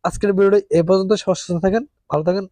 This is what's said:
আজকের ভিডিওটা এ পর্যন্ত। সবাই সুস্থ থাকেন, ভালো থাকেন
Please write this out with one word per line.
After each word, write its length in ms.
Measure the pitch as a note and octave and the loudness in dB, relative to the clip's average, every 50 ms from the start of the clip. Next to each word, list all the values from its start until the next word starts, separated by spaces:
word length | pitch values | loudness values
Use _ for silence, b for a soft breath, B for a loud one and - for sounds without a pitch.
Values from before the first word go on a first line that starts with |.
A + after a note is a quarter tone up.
| - | -4
আজকের 240 | F3+ - - - G3+ G3 | -6 -4 -2 -2 0 2
ভিডিওটা 220 | F#3 G3+ G3 G3 G3+ F#3+ _ - E3 | 2 2 4 4 2 0 _ 0 0
এ 20 | E3 | 2
পর্যন্ত। 240 | E3+ F#3+ F#3+ F#3+ F#3+ G#3+ G3 | 2 2 2 2 0 -2 -2
সবাই 140 | - - F3+ - | 0 -4 -4 -4
সুস্থ 160 | - - F3+ E3 F3 | -4 -6 -4 -2 0
থাকেন, 160 | F#3+ F#3+ A3+ C#4+ _ _ _ _ _ | 0 0 -2 -4 _ _ _ _ _
ভালো 120 | - D3+ D#3 F3 | -4 -2 0 0
থাকেন 160 | F3+ G3+ G3 F#3+ | -2 -2 -6 -10